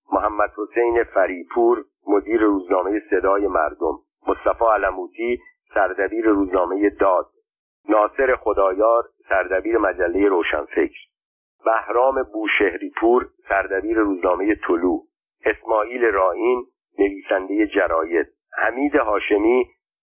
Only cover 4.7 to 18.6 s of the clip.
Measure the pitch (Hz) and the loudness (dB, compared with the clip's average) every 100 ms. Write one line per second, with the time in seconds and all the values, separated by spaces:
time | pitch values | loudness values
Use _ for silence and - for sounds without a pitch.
4.7 | 104 98 92 90 - 117 123 - _ _ | 2 0 -4 -10 -8 -6 -6 -8 _ _
5.7 | 107 95 92 95 110 110 101 95 92 87 | -2 0 0 -4 0 0 2 2 0 0
6.7 | 95 101 - 98 87 87 _ _ _ _ | 0 0 2 2 2 0 _ _ _ _
7.7 | _ - 107 104 - 135 123 110 98 98 | _ 0 2 2 0 0 0 0 2 2
8.7 | 92 110 117 113 _ - 98 90 95 101 | 2 2 2 0 _ -4 -2 0 -2 0
9.7 | 113 101 87 87 90 101 92 80 78 73 | 0 0 0 -2 2 2 2 0 -4 -4
10.7 | - 78 - - _ _ _ _ _ 110 | -2 -2 -4 -20 _ _ _ _ _ -2
11.7 | 113 104 117 131 131 113 107 107 107 101 | -2 -2 0 0 0 -4 -6 -4 0 0
12.7 | 90 95 - 113 123 - _ - 98 95 | -2 -8 -2 2 2 0 _ -4 -2 0
13.7 | 95 101 113 104 90 90 90 101 104 - | -2 -2 0 0 0 0 0 0 -2 -2
14.7 | 85 90 78 - _ _ _ 110 104 113 | 0 0 -2 -6 _ _ _ -4 -4 -2
15.7 | 110 110 123 117 98 92 90 113 123 127 | -2 -2 0 0 2 2 2 0 0 -4
16.7 | _ _ - 98 98 - 98 95 101 107 | _ _ -2 -2 -2 -4 -4 -2 -2 0
17.7 | 101 87 82 80 85 - _ _ - | 0 0 0 0 -2 -4 _ _ -4